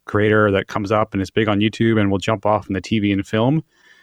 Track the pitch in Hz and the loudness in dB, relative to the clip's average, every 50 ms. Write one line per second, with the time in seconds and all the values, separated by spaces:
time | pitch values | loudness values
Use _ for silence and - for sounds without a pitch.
0 | _ - - 104 104 110 107 107 107 104 98 95 - - - - 107 95 110 107 | _ -4 -2 0 2 2 4 4 4 2 2 0 -2 -4 -6 -6 -4 -2 0 -2
1 | 110 - - 98 95 - - - 110 107 104 101 107 110 - - 117 113 113 107 | -2 -2 -4 -6 -6 -4 -2 -2 0 0 0 2 0 0 0 0 0 2 2 2
2 | 101 98 98 95 - - 110 107 - 104 107 101 92 - 95 95 - - 113 110 | 2 0 0 -2 -2 -2 -4 -2 0 0 0 0 -2 -4 -6 -6 -4 -2 -2 0
3 | 101 104 101 98 98 - - 110 113 127 147 160 - _ _ _ _ _ _ _ | 0 0 0 -2 -2 -2 -2 0 2 2 0 -2 -4 _ _ _ _ _ _ _